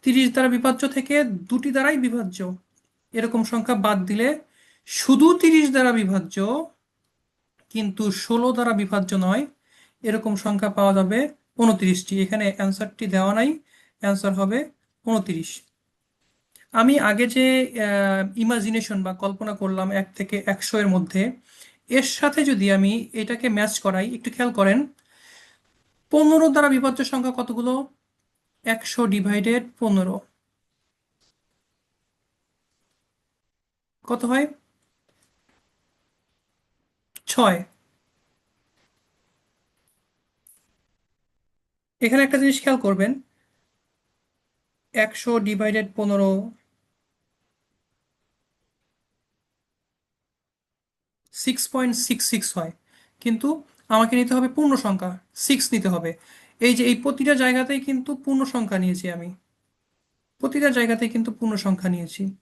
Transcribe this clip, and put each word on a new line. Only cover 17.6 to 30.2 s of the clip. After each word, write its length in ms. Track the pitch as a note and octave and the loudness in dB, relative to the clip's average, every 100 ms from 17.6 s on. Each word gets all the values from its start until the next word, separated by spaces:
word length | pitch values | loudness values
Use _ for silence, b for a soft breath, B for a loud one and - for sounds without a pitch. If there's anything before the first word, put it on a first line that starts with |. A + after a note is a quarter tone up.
আহ, 600 | B3+ A#3+ G#3 G3+ G3 G3 F#3+ F#3+ | 0 -2 -2 0 0 0 -2 -2
ইমাজিনেশন 640 | A3+ A#3 G3+ A3+ G#3+ G3+ | -2 0 -2 -4 -4 -4
বা 100 | F#3 | -4
কল্পনা 380 | F#3 G3 G3 G#3 | -4 -6 -6 -10
করলাম 340 | G3+ F#3+ F#3+ F#3+ | -6 -4 -2 -2
এক 140 | G3 F#3+ | -4 -6
থেকে 220 | - G3 G#3 G3+ | -8 -6 -6 -4
একশো 280 | G3 - A3 | -4 -2 0
এর 100 | G3+ | 2
মধ্যে, 340 | F#3 E3 F#3+ A3 B3+ b b b b _ | 2 0 -2 -2 -4 b b b b _
এর 180 | B3 C4 - | 0 0 0
সাথে 220 | D4 C#4+ | 0 2
যদি 220 | C#4 A#3 G3 | 0 2 2
আমি 220 | G3 G3 A3+ A#3 | 4 2 0 -6
এটাকে 340 | A3+ A3 A#3 B3 | -8 -6 -4 -2
ম্যাচ 240 | G#3 G#3+ G#3+ | 0 -2 -2
করাই, 220 | G3 F#3 G#3 | -2 -2 -4
একটু 140 | B3 - | -6 -10
খেয়াল 200 | - B3 | -4 -4
করেন, 260 | G#3+ G3 A3 C#4+ _ b b b b b b _ _ _ _ _ | 2 4 4 0 _ b b b b b b _ _ _ _ _
পনেরো 340 | D4+ D4+ D#4 D#4+ | 4 6 6 6
দ্বারা 200 | C#4 D4 | 4 4
বিভাজ্য 320 | C4 C4 B3+ | 4 0 -2
সংখ্যা 300 | - C4+ B3+ B3+ | -4 -2 -4 -4
কতগুলো? 360 | A#3+ A#3 A#3+ B3+ C4+ _ _ _ _ _ _ _ - | -6 -4 -4 -4 -6 _ _ _ _ _ _ _ -6
একশো 280 | A3+ - - A#3 | -6 -6 -2 0
divided 480 | G3+ F#3+ G3+ G3+ A#3+ - _ | 0 0 0 0 -2 -2 _
পনেরো। 360 | A3+ G3 F#3 G3+ | 0 2 0 -4